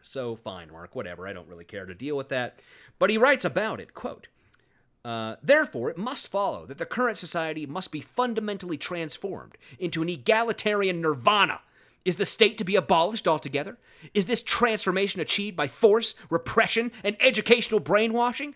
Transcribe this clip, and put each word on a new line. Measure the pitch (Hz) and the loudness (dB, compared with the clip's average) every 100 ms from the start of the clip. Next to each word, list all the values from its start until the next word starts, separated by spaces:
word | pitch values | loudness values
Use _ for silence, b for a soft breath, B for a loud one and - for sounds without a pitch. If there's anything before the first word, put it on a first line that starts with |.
So | - 135 120 | -12 -8 -8
fine, | 113 - 92 82 | -8 -10 -12 -14
Mark, | 80 87 | -18 -14
whatever. | 131 95 87 92 | -10 -10 -10 -10
I | |
don't | 95 80 | -12 -14
really | 87 | -20
care | 87 104 | -14 -14
to | 92 | -12
deal | 90 135 | -10 -6
with | 147 131 | -6 -4
that. | 131 120 - B B B _ | -4 -6 -10 B B B _
But | 190 | 2
he | 220 | 6
writes | 254 277 | 6 4
about | 170 127 220 127 | 2 -2 -4 -6
it, | 85 | -10
quote, | - - - - _ b b b b b _ | -12 -12 -12 -18 _ b b b b b _
uh, | 120 117 110 110 | -8 -6 -6 -10
Therefore, | 151 294 294 131 127 | 4 4 4 -2 -6
it | 165 | -4
must | 226 269 - | -6 -6 -4
follow | 196 196 113 | -2 -2 -4
that | 82 139 | -12 -10
the | |
current | 165 - 247 214 | -8 -2 -2 0
society | 175 175 160 156 | -2 -2 -4 -6
must | 147 160 185 | -8 -8 -8
be | 151 | -10
fundamentally | - - 247 226 214 202 180 156 | -10 -2 -2 -2 -4 -6 -6 -6
transformed | - 175 160 - 196 151 65 - B 127 | -6 -6 -6 -8 -8 -10 -12 -20 B -8
into | 175 160 | -6 -2
an | 165 | -4
egalitarian | 170 120 214 233 214 214 208 196 180 | -4 2 2 2 -2 0 0 0 0
nirvana. | 160 143 117 208 185 90 _ b b b | -2 2 2 4 2 0 _ b b b
Is | - 170 | -4 0
the | |
state | 190 - 214 220 | 2 6 6 4
to | |
be | 185 | 0
abolished | 196 151 175 175 220 185 | 0 4 4 4 0 0
altogether? | 156 147 139 165 240 B B 160 | 0 -2 -4 -6 -12 B B -4
Is | - 190 | 0 2
this | 233 | 0
transformation | - - 233 214 - 190 202 196 | 0 0 2 2 0 0 0 -2
achieved | 156 - 208 175 | -2 -2 -2 -4
by | 143 | -4
force, | - 226 214 220 - B | 4 6 6 2 -6 B
repression, | 165 - - 208 - 233 B | -4 0 2 2 2 -2 B
and | 202 208 | -4 2
educational | 262 214 - 233 - 214 | 2 4 4 4 4 0
brainwashing? | 135 196 226 226 240 233 294 | 2 2 2 2 0 -2 -10